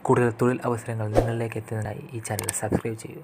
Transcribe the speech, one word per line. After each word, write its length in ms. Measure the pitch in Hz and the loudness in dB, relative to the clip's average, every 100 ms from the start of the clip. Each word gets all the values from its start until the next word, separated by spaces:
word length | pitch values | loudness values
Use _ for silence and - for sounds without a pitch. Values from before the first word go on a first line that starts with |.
കൂടുതൽ 320 | - 127 120 113 | 4 6 4 4
തൊഴിൽ 180 | 123 127 123 | 2 2 0
അവസരങ്ങൾ 420 | 117 - 113 107 | -2 -4 -4 2
നിങ്ങളിലേക്ക് 480 | 110 117 117 113 110 | 4 4 -2 -4 -4
എത്തുന്നതിനായി 540 | - 110 107 104 - | -4 -4 -4 -6 -8
ഈ 80 | 120 | -10
ചാനൽ 280 | - 104 101 | -4 -2 -2
സബ്സ്ക്രൈബ് 500 | - 107 - 120 113 | -2 0 0 0 -6
ചെയ്യൂ. 260 | - 143 | -10 -14